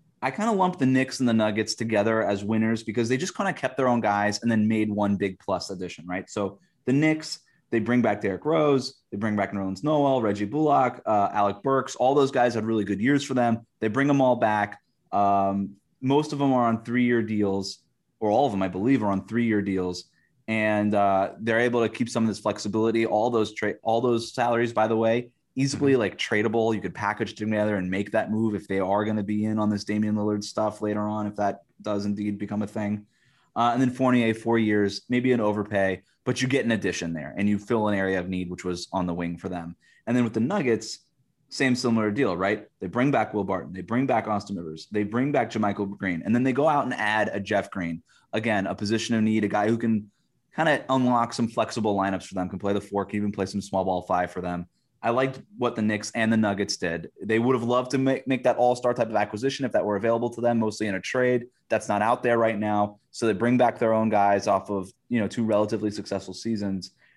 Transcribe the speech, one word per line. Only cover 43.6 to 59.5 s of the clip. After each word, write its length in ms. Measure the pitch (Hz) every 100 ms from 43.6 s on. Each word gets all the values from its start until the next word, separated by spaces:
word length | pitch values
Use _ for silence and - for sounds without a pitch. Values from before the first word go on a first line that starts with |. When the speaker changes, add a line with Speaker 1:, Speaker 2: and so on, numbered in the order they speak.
| -
Speaker 1:
they 80 | 92
bring 240 | 90 117 135
back 220 | 117 107
Austin 280 | 104 - 95
Rivers, 300 | 82 78 -
they 100 | 104
bring 300 | 104 117 139
back 180 | 139 110
JaMychal 480 | 113 104 98 98 98
Green, 240 | 95 82
and 100 | 95
then 80 | 120
they 80 | 131
go 160 | 127 156
out 160 | 143
and 100 | 127
add 360 | 113 107 107 104
a 80 | 101
Jeff 300 | 98 101 92
Green. 320 | 98 85 82 - _ _
Again, 340 | 110 113 104 95
a 80 |
position 420 | 98 104 113 113 113
of 60 |
need, 200 | 110 110
a 40 | 101
guy 200 | 104 107
who 80 | 117
can 340 | 117 110 104 _ _ _ _
kinda 300 | - 160 139 -
unlock 440 | 131 123 120 117
some 160 | - 117
flexible 480 | - 110 120 107 101
lineups 300 | 98 95 -
for 80 |
them, 140 | 95 90
can 100 | 92
play 160 | 101
the 60 | 101
four, 240 | - 101 95
can 100 | 104
even 160 | 104
play 140 | 101 95
some 140 | 101
small 220 | - 95
ball 180 | 95 90
five 280 | - 90 87
for 100 | 90
them. 260 | 90 87 87 _ _ _
I 100 | 113
liked 300 | 120 135 - - 107
what 200 | 120 117
the 60 |
Knicks 280 | 107 104 - 117
and 160 | 110
the 40 | 113
Nuggets 400 | 104 98 95 -
did. 360 | 90 85 82 -
They 160 | 104 113
would 160 | 120
have 80 | 127
loved 300 | 117 123 127
to 60 | 135
make, 280 | 135 131 127
make 160 | 127
that 140 | 127 113
all-star 360 | 123 123 123
type 140 | 120 113
of 60 |
acquisition 500 | 107 104 107 135